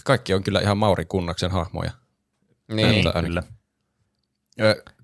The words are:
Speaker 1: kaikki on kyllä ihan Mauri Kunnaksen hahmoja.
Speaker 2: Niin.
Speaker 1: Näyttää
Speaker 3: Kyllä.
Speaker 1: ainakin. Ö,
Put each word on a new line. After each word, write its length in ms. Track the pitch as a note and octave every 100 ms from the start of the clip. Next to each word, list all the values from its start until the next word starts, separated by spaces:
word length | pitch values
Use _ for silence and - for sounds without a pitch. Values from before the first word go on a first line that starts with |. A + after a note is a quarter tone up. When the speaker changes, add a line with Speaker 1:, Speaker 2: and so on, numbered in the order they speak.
Speaker 1:
kaikki 300 | - C3 -
on 80 | F#2+
kyllä 180 | F#2+ F#2+
ihan 180 | G2+ G2+
Mauri 260 | G#2+ F2
Kunnaksen 460 | E2 F#2+ E2+ E2+ F2+
hahmoja. 400 | F#2 E2+ E2+ E2+ - _ _ _ _ _ _ -
Speaker 2:
Niin. 80 | A2 A2
Speaker 1:
Näyttää 240 | G#2+ F2 F2
Speaker 3:
Kyllä. 120 | E2+ E2+
Speaker 1:
ainakin. 160 | - - _ _ _ _ _ _ _ _ _ -
Ö, 220 | A2 - - _